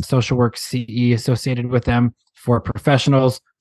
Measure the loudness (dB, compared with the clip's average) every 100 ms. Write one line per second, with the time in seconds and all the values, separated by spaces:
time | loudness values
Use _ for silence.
0 | -2 0 0 2 0 -2 -8 -8 -6 -2
1 | 0 0 0 -2 -2 -4 -2 -2 0 2
2 | 0 -2 _ _ -2 0 -2 -4 2 2
3 | 4 4 2 0 _ _